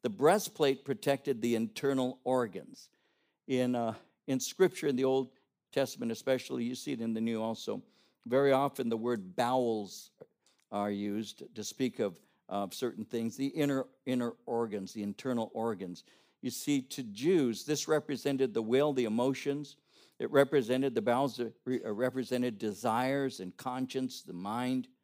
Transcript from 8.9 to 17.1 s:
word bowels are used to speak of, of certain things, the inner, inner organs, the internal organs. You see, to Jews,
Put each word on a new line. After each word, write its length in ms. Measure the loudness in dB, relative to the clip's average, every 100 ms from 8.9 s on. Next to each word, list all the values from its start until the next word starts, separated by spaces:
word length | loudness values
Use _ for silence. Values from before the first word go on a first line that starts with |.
| 0
word 380 | 0 -2 -4 0
bowels 760 | 2 4 2 0 -4 -12 -18 _ -20 _ _ _ _
are 200 | -4 -2
used 520 | -2 -2 -4 -6 -10 -16 -10
to 80 |
speak 360 | -10 -2 -2 0
of, 200 | -4 -4 _ _ -8
of 240 | -6 -6
certain 320 | -4 -4 -4 -6
things, 320 | -4 -4 -2
the 100 | -4
inner, 380 | 0 0 0 -2 _ -4
inner 280 | -2 -2 -6 -4
organs, 460 | -2 -2 -4 -6
the 120 | -6
internal 460 | -6 -4 -2 -2 -2
organs. 500 | -2 -2 -2 -6 -10 -16 _ _ _
You 80 | -8
see, 320 | -6 0 0
to 220 | 0 -8
Jews, 600 | -8